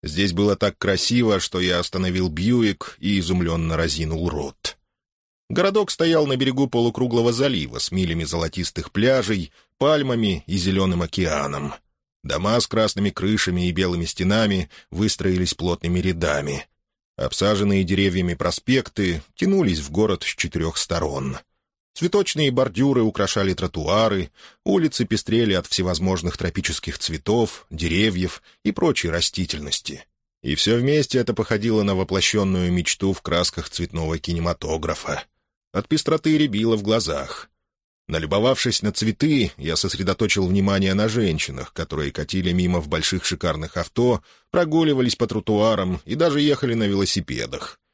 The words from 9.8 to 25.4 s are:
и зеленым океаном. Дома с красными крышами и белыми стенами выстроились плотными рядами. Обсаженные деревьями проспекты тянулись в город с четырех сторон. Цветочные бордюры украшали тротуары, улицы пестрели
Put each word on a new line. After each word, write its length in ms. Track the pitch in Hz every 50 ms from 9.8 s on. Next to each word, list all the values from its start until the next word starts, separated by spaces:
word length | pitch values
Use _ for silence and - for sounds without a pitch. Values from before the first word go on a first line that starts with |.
| 135 143 156 151 139 131 123 117 110 101 92 73 -
и 120 | - 90 95
зеленым 440 | 85 95 95 95 95 95 90 87
океаном. 720 | 87 80 - - 90 80 76 73 71 71 71 71 73 71 - - _ _ _ _ _ _ _ _ _
Дома 360 | 76 67 76 90 101 113 120
с 80 | - -
красными 420 | - 110 110 104 - 98 101 101
крышами 580 | - - 92 98 107 104 - - 90 90 90 90
и 40 |
белыми 340 | 85 80 95 90 87 87 85
стенами 640 | 82 - - 90 92 101 110 113 104 98 95 85 - - - - _
выстроились 600 | - 80 104 107 - - - 98 92 90 90 85 -
плотными 460 | - 80 90 85 - - 82 87 90
рядами. 680 | 85 92 90 82 80 78 73 71 71 71 69 69 - _ _ _ _ _ _ _ _ _ _
Обсаженные 680 | - - 65 - - - 104 107 98 104 101 101 98 95
деревьями 500 | 82 98 95 98 98 87 92 90 87 85
проспекты 920 | 71 - 87 85 - _ - 127 135 - - _ - 101 92 85 76 - _ _
тянулись 440 | - - 185 196 196 170 107 87 76
в 100 | 69 69
город 340 | 76 92 107 107 98 85 -
с 40 | -
четырех 500 | - - - 85 - 85 80 80 78 -
сторон. 600 | - - 87 82 85 76 69 69 67 67 65 - - _ _ _ _ _ _ _ _ _ _ -
Цветочные 540 | 165 180 - 202 190 - - 151 151 139
бордюры 500 | 123 123 131 117 90 95 131 139 135 127
украшали 540 | 113 110 - - 101 95 - 107 98 95 92
тротуары, 720 | - 92 85 - 82 76 76 92 104 113 110 104 95 90 - _ _ - - - _ _
улицы 420 | - 196 190 160 151 - - 120
пестрели 480 | - 113 104 - - 107 113